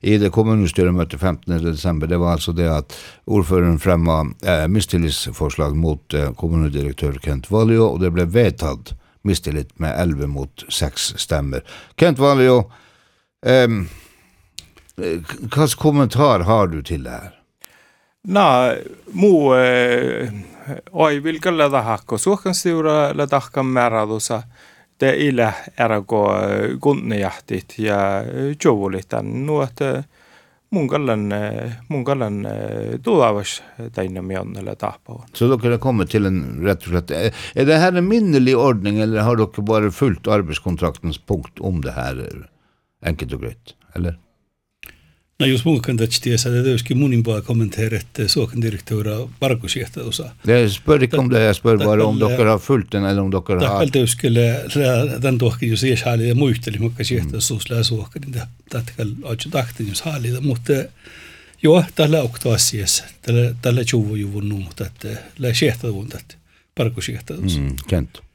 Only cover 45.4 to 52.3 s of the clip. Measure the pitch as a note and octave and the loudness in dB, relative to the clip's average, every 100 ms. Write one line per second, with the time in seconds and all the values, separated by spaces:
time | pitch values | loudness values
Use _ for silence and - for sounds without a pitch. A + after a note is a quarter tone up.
45.4 | C3+ C3 B2 C#3+ B2 A#2+ A2+ - B2+ A#2 | 2 2 2 0 0 0 0 -2 0 0
46.4 | B2 A#2+ C3 A#2+ A#2+ B2+ C#3+ A#2+ A2+ G#2+ | 0 0 2 0 0 0 2 2 0 -2
47.4 | - A#2 A2 G2+ A2 A2 - - G#2 - | -2 0 0 -2 -2 -4 -8 -6 -2 0
48.4 | A#2+ A#2+ A2+ G2+ - A2 G#2+ G#2+ B2 - | -2 -2 -4 -4 -4 -4 -4 -6 -8 -4
49.4 | C3+ A#2+ F#2+ - A#2 - A#2+ A#2 B2+ - | -2 -2 -2 -6 -8 -10 -8 -8 -8 -8
50.4 | - A#2+ A2+ G2+ - D3 B2+ D3 B2+ B2 | 2 4 4 0 2 2 4 2 2 4
51.4 | A2 G2 A#2 A2 G#2 G#2+ A2 G#2+ G#2+ | 4 2 2 4 4 4 4 2 2